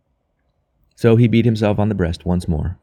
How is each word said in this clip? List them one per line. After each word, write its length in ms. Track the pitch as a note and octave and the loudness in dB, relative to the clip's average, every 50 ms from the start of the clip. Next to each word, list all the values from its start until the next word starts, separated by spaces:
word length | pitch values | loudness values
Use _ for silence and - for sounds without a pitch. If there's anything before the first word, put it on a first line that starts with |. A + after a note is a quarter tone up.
| _ _ _ _ _ _ _ _ _ _ _ _ _ _ _ _ _ _ _ | _ _ _ _ _ _ _ _ _ _ _ _ _ _ _ _ _ _ _
So 200 | - - A#2 A2+ | -2 2 2 4
he 120 | A2+ B2 | 4 4
beat 180 | A2 A2 A#2 G#2+ | 4 2 2 2
himself 340 | A#2+ A2+ G#2+ A2 G#2 G#2 G#2 | 0 0 0 0 -2 0 0
on 100 | G#2 G#2+ | -2 -2
the 60 | G#2 | -2
breast 300 | F#2+ F2+ E2 E2+ - - | -2 -2 -4 -4 -6 -4
once 220 | F2 F2+ F2+ - | -4 -4 -2 -2
more 300 | - E2 D2+ - E2 F2+ _ | -4 -4 -4 -4 -6 -8 _